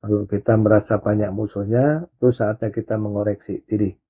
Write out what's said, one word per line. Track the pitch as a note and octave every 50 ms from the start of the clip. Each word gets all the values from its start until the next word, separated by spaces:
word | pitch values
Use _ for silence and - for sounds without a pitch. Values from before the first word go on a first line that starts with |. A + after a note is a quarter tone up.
Kalau | - G#2 G#2 G#2 G2+
kita | - G#2 G#2 - - A2+ A2
merasa | G#2+ G#2 G#2+ G#2+ - - A2 G#2
banyak | - G#2 G#2 G#2+ G#2 F#2+
musuhnya, | F#2+ G#2 G#2+ G2+ - G2+ G2+ G#2 A2+ B2 C3+ D3 D3+ D#3+ F3 _ _ _
itu | - B2 B2
saatnya | - A2+ G#2 A2 - A2+ A2 -
kita | A#2 A2+ - A2 G#2+
mengoreksi | G#2+ G#2 G#2 G2+ G#2 G#2 G2+ G2+ _ - - -
diri. | _ _ A2 G#2 G#2+ G2 - _ _